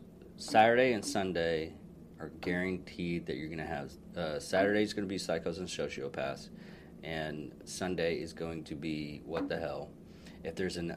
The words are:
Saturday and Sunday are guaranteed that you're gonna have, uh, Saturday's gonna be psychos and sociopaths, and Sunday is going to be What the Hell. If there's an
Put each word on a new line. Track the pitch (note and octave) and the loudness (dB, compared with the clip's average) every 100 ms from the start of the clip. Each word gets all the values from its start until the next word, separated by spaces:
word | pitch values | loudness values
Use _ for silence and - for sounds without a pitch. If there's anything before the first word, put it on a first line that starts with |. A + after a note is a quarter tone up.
| - - - - | -14 -18 -18 -12
Saturday | - A2 A2+ A#2+ B2+ | 4 8 10 10 6
and | G#2+ | 4
Sunday | - G#2+ F#2+ E2+ E2 D#2+ D#2+ - - - - - | 2 0 2 2 2 2 0 -8 -16 -18 -16 -12
are | D#2+ - | -12 -4
guaranteed | F2+ F2+ F#2 F2+ - - F2 E2+ E2 | 0 2 2 -2 -4 -4 -2 -2 -2
that | C2+ | -4
you're | D#2 | -4
gonna | E2 D#2 | -4 -4
have, | D2 C2+ - - F2 | -4 -6 -10 -10 -4
uh, | D#2+ D2 | -2 -2
Saturday's | - F#2 G2+ G#2 G#2 | 2 6 8 8 4
gonna | G#2+ F#2+ | 2 -2
be | F#2 | 0
psychos | - E2 F2 F2 | 0 0 0 -2
and | F2+ | -4
sociopaths, | - C#2+ - C#2 C#2+ C2+ C#2 - - - - - - D#2+ | -2 -2 -2 -4 -2 -2 -4 -10 -14 -14 -16 -16 -12 -6
and | D#2+ D#2 D2+ D2 - - | -4 -2 -4 -8 -12 -10
Sunday | - F#2 F2 E2 D#2+ | -4 0 2 2 2
is | - | -2
going | D#2+ E2 E2 D2+ | -6 -4 -4 -6
to | D2+ | -4
be | D#2+ D2+ D2 D2 - | -2 -2 -4 -8 -6
What | E2 - | -4 -2
the | E2 | -2
Hell. | D#2 C#2 - - - - - - | -2 -4 -8 -12 -18 -16 -16 -10
If | - F2+ | -6 -2
there's | F#2 E2+ | -2 0
an | E2+ | -4